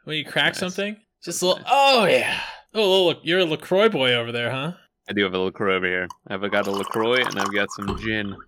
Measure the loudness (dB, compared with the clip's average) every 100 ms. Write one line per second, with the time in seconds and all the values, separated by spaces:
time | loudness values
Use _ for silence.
0 | -10 -8 -4 0 0 0 -6 -4 -6 -8
1 | _ _ -10 -2 0 0 2 4 6 6
2 | 4 4 2 -4 -8 -14 _ 0 2 4
3 | 4 0 0 0 0 -2 0 4 4 4
4 | 2 2 0 -4 -4 -4 -6 -10 _ _
5 | -6 0 0 0 -2 -2 0 0 0 -2
6 | -6 -10 -10 -6 -2 -2 0 -4 -4 -2
7 | 0 2 0 -2 -2 -2 -2 -4 -6 -6
8 | -4 -4 -6 -10